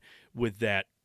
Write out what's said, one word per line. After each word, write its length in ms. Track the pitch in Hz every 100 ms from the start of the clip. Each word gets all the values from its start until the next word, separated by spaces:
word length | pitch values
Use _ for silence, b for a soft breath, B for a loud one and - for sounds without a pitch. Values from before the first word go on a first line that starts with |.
| b b b
with 240 | 117 117 101
that, 280 | 110 98 - _